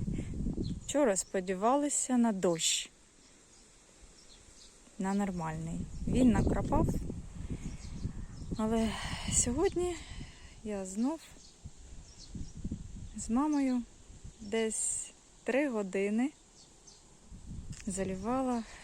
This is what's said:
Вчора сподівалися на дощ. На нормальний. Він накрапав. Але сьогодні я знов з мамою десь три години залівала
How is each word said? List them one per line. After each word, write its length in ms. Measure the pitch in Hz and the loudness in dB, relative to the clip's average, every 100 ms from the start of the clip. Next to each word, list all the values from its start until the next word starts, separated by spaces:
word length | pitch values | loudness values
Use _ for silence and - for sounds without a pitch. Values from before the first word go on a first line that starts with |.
| - - - - - - - - | -2 -2 -4 -2 -2 -2 -2 -4
Вчора 320 | - 277 262 185 | -2 4 4 4
сподівалися 1000 | - 196 185 185 220 285 285 - - 247 | 0 -2 -2 2 4 4 2 0 2 4
на 160 | 233 | 6
дощ. 580 | 190 175 165 - - - - - - - - - - - - - - - - - - - - - - - - | 6 4 4 2 0 -2 -12 -20 -20 -20 -20 -20 -20 -20 -20 -20 -20 -20 -20 -20 -20 -20 -20 -20 -20 -16 -6
На 160 | 190 | -2
нормальний. 680 | 202 196 180 160 160 165 175 180 - - | 0 0 -2 -4 -4 -4 -6 -6 -4 0
Він 220 | 233 254 | 6 6
накрапав. 560 | 196 190 202 - 320 - - - - - - - - - - - - - - - - - - | 6 4 4 4 4 4 2 -2 -6 -8 -8 -8 -6 -8 -8 -10 -6 -6 -6 -8 -8 -6 -2
Але 340 | 220 226 220 196 - - - | 2 2 2 0 -6 -6 0
сьогодні 640 | - 247 254 381 339 359 330 - - - - - - | 2 2 4 2 2 -2 -2 -8 -10 -12 -14 -18 -12
я 220 | 220 98 185 | -6 -6 -4
знов 340 | 202 254 320 - - - - - - - - - - - - - - - - - - - 214 | 0 0 0 -8 -20 -20 -16 -16 -16 -16 -16 -16 -16 -12 -8 -8 -6 -6 -6 -10 -12 -10 -8
з 140 | - | 0
мамою 520 | 240 302 294 262 254 226 - - - - - | 2 4 2 2 2 -2 -10 -20 -16 -16 -14
десь 720 | 208 226 220 - - - - - - - | -4 0 0 0 -2 -4 -6 -14 -20 -12
три 240 | - 262 294 | 0 2 2
години 600 | 220 196 196 202 220 277 - - - - - - - - - - - - - - - - | 2 0 0 2 2 2 -2 -20 -20 -20 -20 -20 -20 -20 -20 -18 -16 -12 -10 -10 -10 -6
залівала 760 | 185 190 185 208 262 254 240 220 - | -2 -2 -2 0 0 2 0 -2 -12